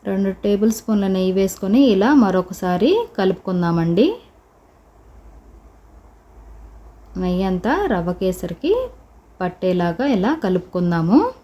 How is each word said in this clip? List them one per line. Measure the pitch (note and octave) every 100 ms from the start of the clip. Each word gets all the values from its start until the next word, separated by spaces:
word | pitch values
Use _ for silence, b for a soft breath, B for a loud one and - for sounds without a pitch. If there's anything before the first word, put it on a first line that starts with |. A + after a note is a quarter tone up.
| -
రెండు | G3 G3 F#3+
టేబుల్ | G3+ G3+ A3 A3
స్పూన్ల | - G#3+ G3
నెయ్యి | F#3+ F#3 F#3
వేసుకొని | F#3+ - F#3+ A3+ C#4
ఇలా | G3 G#3+ D4
మరొకసారి | G#3 F#3 F#3 F#3+ F#3 F3+ A#3+ G4+ A#4 -
కలుపుకుందామండి. | F#3+ F3+ - F#3 E3+ E3+ E3 E3+ D4 A#4 - _ _ _ _ _ _ _ - - - - - - - - - - - - _ - - - - - - - - F#3
నెయ్యి | F#3 F3+ F#3+
అంతా | F#3 G#3+ E4 G4+
రవ్వ | G3 E3+ F3
కేసరికి | F#3+ F#3 E3+ E3+ D4+ A#4 B4+ - - - _ _
పట్టేలాగా | F3+ F3+ F#3 F3+ F3 E3 C#4 A3+
ఇలా | G3+ D#4+
కలుపుకుందాము. | G3+ F#3 F3+ F3+ F3 E3+ E3 A#3+ A#4+ C5